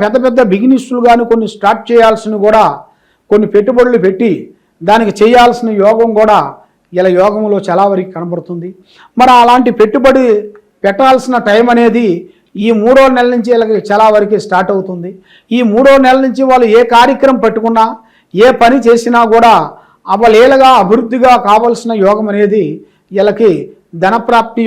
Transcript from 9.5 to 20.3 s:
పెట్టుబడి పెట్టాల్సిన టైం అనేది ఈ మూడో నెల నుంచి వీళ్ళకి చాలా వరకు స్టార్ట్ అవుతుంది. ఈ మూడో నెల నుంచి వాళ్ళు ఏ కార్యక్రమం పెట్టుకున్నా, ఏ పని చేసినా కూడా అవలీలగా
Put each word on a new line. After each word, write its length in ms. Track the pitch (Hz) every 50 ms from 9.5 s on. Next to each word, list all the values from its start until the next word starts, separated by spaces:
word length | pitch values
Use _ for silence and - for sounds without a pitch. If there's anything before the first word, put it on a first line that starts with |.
| 240 254 254 247 214 -
పెట్టుబడి 460 | 214 214 - 285 247 269 262 269 254 240 214 208 208 - - - _ _ _ _ -
పెట్టాల్సిన 540 | 196 196 196 269 262 262 262 254 254 254 240 - 208
టైం 140 | 202 226 233 240 240
అనేది 320 | 233 233 233 202 240 233 208 170 175 - - _ _ _ _ - 196 202
ఈ 40 | 226 226 214
మూడో 240 | 208 233 262 269 269 269 254
నెల 120 | 247 240 247 247
నుంచి 140 | 247 214 233 240
వీళ్ళకి 260 | 233 226 220 220 196 214 208
చాలా 180 | 202 208 220 220 214 214
వరకు 260 | 208 190 214 196 - -
స్టార్ట్ 260 | 185 180 190 190 202
అవుతుంది. 380 | 196 185 190 180 175 170 185 196 - _ _ _ _ _ -
ఈ 100 | 226 247 254 226
మూడో 240 | 202 226 269 277 269 277 269 254
నెల 100 | 262 269 269 262
నుంచి 160 | 220 226 269 262
వాళ్ళు 160 | 254 254 247 220 208 233
ఏ 60 | 247 240 240 233
కార్యక్రమం 440 | - - 262 - - 269 262 226 185 220
పెట్టుకున్నా, 400 | - 220 214 226 226 226 220 226 - - _ _ _ _ _ _ -
ఏ 160 | 175 220 254 254 - 240
పని 140 | 233 254 277 220 233
చేసినా 340 | 233 233 233 240 240 233 233 226 220
కూడా 200 | 226 233 233 214 180 190 190 - - _ _ _ _ - 190 190
అవలీలగా 540 | 202 226 233